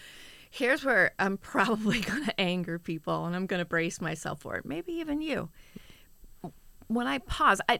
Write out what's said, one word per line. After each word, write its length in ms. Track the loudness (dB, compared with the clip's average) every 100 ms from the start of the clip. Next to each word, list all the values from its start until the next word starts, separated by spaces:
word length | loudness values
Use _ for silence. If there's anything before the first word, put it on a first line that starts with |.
| -8 -20 -20 -20 -16
here's 340 | -2 0 2
where 280 | 4 4 4 2
I'm 180 | 0 -2
<laughs> 160 | -2 2
probably 440 | 2 2 2 2
gonna 320 | 0 -2 -2 0
anger 400 | 0 0 -2 -6
people, 460 | -6 -6 -2 -2 -2
and 100 | -2
I'm 100 | -2
gonna 200 | -2 0
brace 360 | 0 0 -2
myself 380 | -4 -4 -6 -8
for 140 | -6 -6
it, 100 | -6
maybe 280 | -6 -6
even 280 | -6 -4 -4
you. 280 | -2 -4 -6 -10 -20 -20 -20 -20 -20 -20 -20 -14 -14 -14 -20 -16 -4
When 200 | -2 0
I 100 | -2
pause, 440 | -4 2 6 6 4
I, 120 | 2